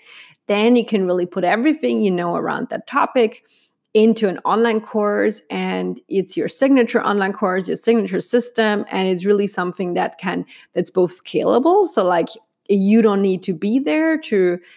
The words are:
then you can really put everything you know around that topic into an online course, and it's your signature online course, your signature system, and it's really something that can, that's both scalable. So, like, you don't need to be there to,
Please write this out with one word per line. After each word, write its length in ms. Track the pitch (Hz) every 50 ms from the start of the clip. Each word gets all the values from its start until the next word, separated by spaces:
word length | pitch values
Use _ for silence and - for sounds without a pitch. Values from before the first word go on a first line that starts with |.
| _ - - - - - _ _ _
then 300 | - 202 208 214 240 247
you 80 | 240 226
can 220 | - 226 196 190
really 200 | 180 180 180 180
put 180 | 180 - 196 180
everything 560 | 175 202 226 247 311 302 311 247 247 233 226
you 100 | 214 196
know 260 | 180 175 175 175 170
around 320 | 165 - 165 - 151 - -
that 160 | - 208 -
topic 560 | - 254 285 - - - 262 233 220 - - _ _ _ _ _ _ _ _ _ _
into 360 | - 214 220 226 220 220 220 190
an 100 | 175 - -
online 340 | 151 196 220 233 233 220 220
course, 600 | 214 - - 214 208 208 208 208 202 214 208 - - -
and 500 | 185 185 185 185 185 185 185 180 180 - - -
it's 300 | 196 196 180 - - 170
your 100 | - -
signature 540 | - - 269 277 277 254 233 233 - 233
online 320 | - - 202 202 196 190 202
course, 320 | - 214 185 185 190 180
your 100 | 180 -
signature 440 | 175 - 226 233 226 196 185 190 -
system, 640 | - - - 247 240 - - - 220 214 208 202 214 -
and 160 | - 190 190
it's 200 | 190 185 175 180
really 220 | 202 208 202 202 196
something 440 | - 190 180 180 175 - 190 175
that 240 | 175 185 175 175 -
can, 300 | - 185 185 175 180 175 - - - - _
that's 180 | - 185 180 -
both 200 | - 185 180 175
scalable. 760 | - - - - - 151 - 180 214 240 277 330 370 415 392
So, 160 | 311 - -
like, 260 | 190 180 180 170 170 - - - - _ _ _ _ -
you 340 | 208 196 190 202 214 233
don't 180 | 220 214 202 196
need 220 | 196 190 185 175
to 100 | - 196
be 260 | 175 156 202 202 233 269
there 360 | 285 302 302 311 320 320 320
to, 420 | 311 311 - 220 196 185 180 175 175 - - -